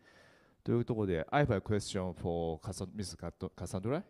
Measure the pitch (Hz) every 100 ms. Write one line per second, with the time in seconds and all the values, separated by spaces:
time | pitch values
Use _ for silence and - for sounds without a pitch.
0 | - - - - _ _ - 117 120 113
1 | 101 82 78 143 143 101 - 104 - 101
2 | 92 85 90 85 82 80 - 92 92 104
3 | 92 87 85 - 90 - 90 95 104 156
4 | -